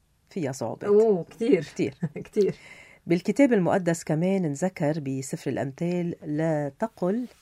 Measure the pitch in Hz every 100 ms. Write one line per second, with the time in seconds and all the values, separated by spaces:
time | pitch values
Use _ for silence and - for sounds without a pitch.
0 | _ _ _ 202 139 135 113 - - 208
1 | 220 185 - - 226 180 151 - 175 -
2 | 160 - - 220 190 - - - - -
3 | - 175 - - 277 220 165 196 170 165
4 | - 151 180 196 165 139 185 - 147 160
5 | 135 135 135 165 147 113 135 135 170 175
6 | 175 - 160 147 160 151 143 - 226 -
7 | 180 226 247 -